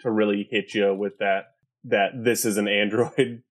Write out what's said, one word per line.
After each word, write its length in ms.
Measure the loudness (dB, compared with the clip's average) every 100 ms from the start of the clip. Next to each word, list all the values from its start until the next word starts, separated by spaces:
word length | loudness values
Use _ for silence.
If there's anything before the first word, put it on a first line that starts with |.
to 100 | -2
really 360 | 0 2 0 -2
hit 240 | -4 -2
you 180 | 0 0
with 240 | 0 -4 -2
that, 360 | 0 -2 -4 _ _ _
that 260 | -2 0 0 0
this 200 | 0 0
is 120 | 0 0
an 120 | 0
android 760 | 0 0 0 0 0 -2 -4 _